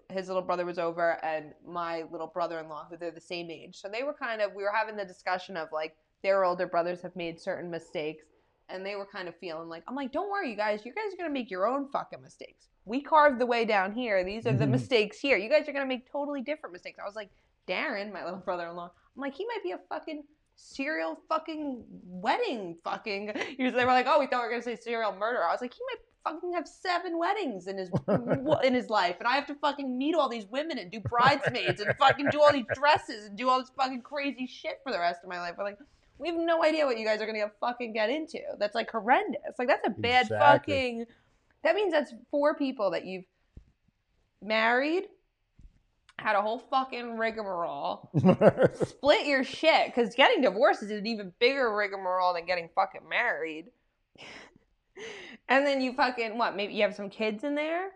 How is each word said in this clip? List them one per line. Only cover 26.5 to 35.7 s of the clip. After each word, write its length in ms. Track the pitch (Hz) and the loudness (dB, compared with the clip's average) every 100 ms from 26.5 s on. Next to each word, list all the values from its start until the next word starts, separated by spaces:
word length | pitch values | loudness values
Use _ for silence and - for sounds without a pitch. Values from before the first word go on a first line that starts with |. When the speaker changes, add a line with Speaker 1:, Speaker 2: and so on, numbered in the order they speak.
Speaker 1:
have 120 | 349 330 | -4 -6
seven 520 | - 381 349 359 330 | -6 -2 -2 -2 -2
weddings 480 | 349 415 302 190 180 | 0 -2 -4 -6 -8
in 100 | 190 | -8
his 120 | 185 | -4
Speaker 2:
<laughs> 180 | 180 - | -4 0
Speaker 1:
w-, 500 | 220 240 269 269 302 | 0 0 0 2 2
in 100 | 262 | 4
his 160 | 247 196 | 2 2
life, 280 | 214 180 175 | 2 2 0
and 80 | 226 | 0
I 80 | 277 | 0
have 100 | 277 | -2
to 80 | 285 | -2
fucking 420 | 294 285 269 247 | -2 0 -4 -2
meet 180 | 285 330 | 0 2
all 140 | 254 | 2
these 160 | 233 196 | -2 -6
women 320 | 262 330 254 | -6 -4 -6
and 120 | 175 | -8
do 120 | 220 | -8
bridesmaids 800 | - 240 262 285 - 240 180 - | -2 4 6 6 2 0 0 0
and 120 | 208 - | 0 4
fucking 320 | 269 262 285 | 4 4 2
do 120 | 294 | 6
all 120 | 294 | 6
these 100 | 285 214 | 6 2
dresses 520 | 240 285 311 - 220 208 | 2 4 4 2 -12 -10
and 120 | 202 | -2
do 120 | 254 | 2
all 100 | 254 | 2
this 120 | 254 - | 0 -2
fucking 280 | 262 254 | -2 -2
crazy 440 | - 285 277 240 254 | -8 -4 -4 -4 -8
shit 320 | - 311 - 262 | -8 -10 -8 -4
for 80 | |
the 60 | 196 | 0
rest 200 | 175 180 | 0 0
of 60 | 185 | -6
my 100 | 175 | -8
life." 140 | 175 175 | -6 -6
We're 80 | |
like, 140 | 202 | -8